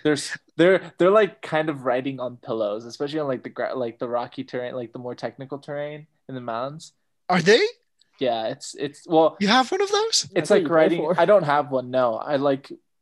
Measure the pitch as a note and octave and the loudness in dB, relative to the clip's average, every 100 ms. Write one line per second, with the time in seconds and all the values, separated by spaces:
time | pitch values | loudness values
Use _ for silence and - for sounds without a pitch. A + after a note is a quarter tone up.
0 | D3+ D3 - - _ - E3+ F3+ F3 - | -2 -2 -4 -12 _ 2 4 4 -2 0
1 | F3 G#3+ G3 - - D#3 D#3 C#3+ B2+ B2+ | 4 6 4 -2 -4 -2 -2 -4 -2 -2
2 | C3+ C3 B2 B2 - A2+ G#2 G#2+ A#2+ - | -2 -6 -10 -10 -8 -4 -2 -4 -10 -8
3 | C#3+ D#3 C#3+ B2 B2 B2 A#2 B2+ A#2 A2+ | -6 -4 -4 -6 -8 -8 -6 -4 -6 -6
4 | B2 A#2+ A#2+ - C3 B2+ B2 B2+ A2+ B2+ | -4 -4 -6 -10 -10 -8 -8 -8 -10 -12
5 | B2 A#2+ B2 - C3+ C#3 D3+ C#3+ D3 D3+ | -12 -10 -10 -10 -12 -12 -10 -10 -10 -12
6 | D#3 _ - C3 A#2+ A2+ C3+ D#3+ - _ | -18 _ -14 -12 -8 -6 -8 -10 -20 _
7 | _ _ - F3+ E3 A#3+ G#4+ - _ _ | _ _ -2 2 6 4 4 -4 _ _
8 | _ _ B2 A#2 A2 - - - C#3+ - | _ _ -2 -2 -4 -8 -12 -8 -10 -10
9 | E3+ D#3+ D3+ - G3 B3+ B3 F#4 G4+ G#4 | 0 4 4 2 2 2 2 -2 0 0
10 | A4+ - - F#4+ - G#3 D3 D#3+ D#3+ E3 | 0 -2 -2 -4 2 2 4 4 4 2
11 | D#3 F3 E3+ G#3 D3 C#3+ C#3 C3 B2 C3 | 0 2 6 4 4 0 0 -4 -2 0
12 | B2 A2 C#3 C#3 C#3+ C#3 - - _ _ | 0 0 -2 0 0 0 -4 -20 _ _